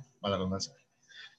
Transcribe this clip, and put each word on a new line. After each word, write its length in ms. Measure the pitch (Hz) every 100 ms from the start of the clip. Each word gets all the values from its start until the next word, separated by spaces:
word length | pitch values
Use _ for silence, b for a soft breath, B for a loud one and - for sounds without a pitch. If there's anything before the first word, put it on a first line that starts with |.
| - _
a 60 | 101
la 60 | 95
redundancia, 360 | 92 95 - - _ _ B B B